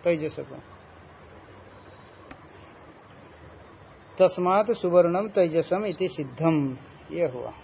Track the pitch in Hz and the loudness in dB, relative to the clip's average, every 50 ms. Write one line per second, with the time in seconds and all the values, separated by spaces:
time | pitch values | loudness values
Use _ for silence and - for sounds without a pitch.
0 | - 175 170 156 151 151 - 151 139 131 135 131 - - - - - - - - | 0 -2 -2 -2 -4 -8 -8 -10 -14 -14 -16 -20 -20 -20 -20 -20 -20 -20 -20 -20
1 | - - - - - - - - - - - - - - - - - - - - | -20 -20 -20 -20 -20 -20 -20 -20 -20 -20 -20 -20 -20 -20 -20 -20 -20 -20 -20 -20
2 | - - - - - - - - - - - - - - - - - - - - | -20 -20 -20 -20 -20 -20 -20 -20 -20 -20 -20 -20 -20 -20 -20 -20 -20 -20 -20 -20
3 | - - - - - - - - - - - - - - - - - - - - | -20 -20 -20 -20 -20 -20 -20 -20 -20 -20 -20 -20 -20 -20 -20 -20 -20 -20 -20 -20
4 | - - - - 185 175 - - 180 180 185 202 214 214 233 202 - 180 170 180 | -20 -20 2 4 4 4 4 0 0 2 2 2 2 0 -2 -2 -2 4 4 6
5 | 170 170 170 185 208 220 196 202 180 165 156 165 156 - 180 185 214 208 170 - | 6 6 4 0 -2 0 2 2 2 2 2 -2 0 0 -2 -2 -2 -4 -4 -4
6 | 185 180 - - 151 135 123 - 156 165 160 151 143 135 127 123 - - - - | -6 -6 -4 -8 -10 -10 -8 0 0 2 2 2 0 -2 -4 -8 -16 -20 -20 -20
7 | - - 156 165 175 143 123 123 120 117 113 - | -18 -12 -4 -4 -4 -4 -4 -8 -12 -12 -14 -16